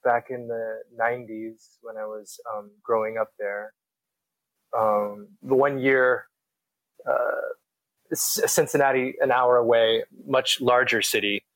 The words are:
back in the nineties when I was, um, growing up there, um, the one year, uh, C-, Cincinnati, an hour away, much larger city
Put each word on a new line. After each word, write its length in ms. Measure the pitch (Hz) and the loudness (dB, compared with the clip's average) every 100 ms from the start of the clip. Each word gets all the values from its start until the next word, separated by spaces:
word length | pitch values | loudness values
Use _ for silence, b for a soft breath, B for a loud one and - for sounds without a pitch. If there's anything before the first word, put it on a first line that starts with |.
back 240 | 127 120 - | 2 0 -2
in 180 | 123 120 | -12 -8
the 360 | 117 113 110 - 117 | -6 -6 -10 -14 -4
nineties 800 | 117 123 117 110 113 110 _ _ | -2 -2 -8 -12 -12 -14 _ _
when 160 | 117 110 | -16 -12
I 80 | 107 | -10
was, 340 | 107 101 - 120 107 | -10 -14 -18 -12 -12
um, 160 | 104 104 | -12 _
growing 360 | - 113 110 113 | -2 0 0 -4
up 140 | 110 _ | -6 _
there, 360 | 101 104 107 _ _ _ _ _ _ _ _ _ _ 120 | -8 -6 -10 _ _ _ _ _ _ _ _ _ _ 0
um, 500 | 110 104 104 104 104 _ | 2 2 0 -8 -18 _
the 140 | 135 131 | 2 4
one 240 | 139 139 | 4 2
year, 460 | 131 135 127 120 - _ _ _ _ _ _ _ - | 2 4 4 2 -4 _ _ _ _ _ _ _ -2
uh, 1040 | - - 143 - - _ _ _ _ _ | 0 0 -4 -6 -12 _ _ _ _ _
C-, 340 | 160 - - 220 | -4 -4 0 0
Cincinnati, 680 | - 151 147 139 131 127 - | 2 0 2 2 2 -2 -2
an 120 | 135 | 0
hour 260 | 123 123 123 | 2 4 4
away, 460 | 117 117 113 113 - - - | 4 4 4 2 -2 -14 -2
much 360 | 131 131 - | -2 0 0
larger 400 | 123 123 127 117 | 2 2 2 0
city 440 | 98 110 101 101 _ | 0 -2 -2 -4 _